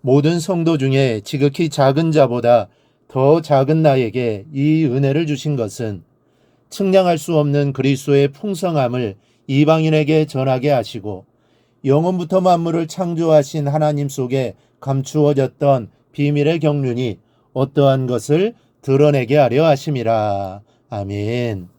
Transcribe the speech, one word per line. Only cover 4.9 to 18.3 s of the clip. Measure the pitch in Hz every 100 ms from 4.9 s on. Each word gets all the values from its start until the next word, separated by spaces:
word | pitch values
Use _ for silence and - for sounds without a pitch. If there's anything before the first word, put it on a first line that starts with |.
| 127 139 139 165
주신 | 143 151 143
것은 | 107 - 113 98 _ _ _ _ _ _ _
측량할 | - 196 190 180 165
수 | - 160
없는 | 147 143 143
그리스도의 | 139 139 135 - 139 139
풍성함을 | 139 208 185 185 160 123 127 113 98 _ _ -
이방인에게 | 135 151 160 160 156 143 156 151
전하게 | 135 135 131 135
하시고 | 135 107 113 101 92 - _ _ _ _ _
영원부터 | 135 143 170 185 165 190
만물을 | 180 170 165 170 165
창조하신 | - 175 165 165 156 139 160 143
하나님 | 151 151 147 143
속에 | 139 127 135 123 - _ _
감추어졌던 | - 139 135 156 147 139 131 _ 143 131 104 _ _
비밀의 | - 143 147 143 165
경륜이 | 151 147 135 120 127 90 _ _ _
어떠한 | 131 135 - 139 131 131
것을 | 123 -